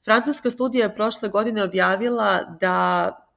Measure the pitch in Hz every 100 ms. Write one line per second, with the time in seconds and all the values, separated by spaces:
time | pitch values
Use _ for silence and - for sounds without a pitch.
0 | - 226 247 294 247 240 254 247 220 214
1 | 214 220 214 196 220 214 196 185 180 196
2 | 240 240 208 185 - 165 185 180 180 180
3 | 175 - _